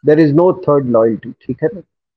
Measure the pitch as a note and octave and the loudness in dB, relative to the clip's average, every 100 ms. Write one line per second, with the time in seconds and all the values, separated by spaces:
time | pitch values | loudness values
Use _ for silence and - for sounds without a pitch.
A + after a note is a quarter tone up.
0 | - D3+ D#3 C#3+ F3+ F3+ - D3 C3 A#2 | 2 2 4 4 2 0 0 -2 0 0
1 | A2+ G#2+ A#2 - - B2+ D#3 F3+ - _ | 0 -2 -10 -20 -12 -6 -6 -8 -20 _
2 | _ | _